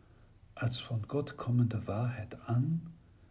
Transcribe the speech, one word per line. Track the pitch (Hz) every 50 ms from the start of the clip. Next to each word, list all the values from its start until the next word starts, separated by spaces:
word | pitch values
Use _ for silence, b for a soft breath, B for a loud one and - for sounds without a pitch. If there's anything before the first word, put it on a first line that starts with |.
| B B B B B B B B B - -
als | - 120 120 - -
von | - - 120 110 101 -
Gott | - 143 143 - -
kommende | - - 120 120 123 117 110 110 98 - -
Wahrheit | 98 110 123 123 123 110 101 - - - - -
an, | 117 123 139 160 165 165 - - B B B B B B B B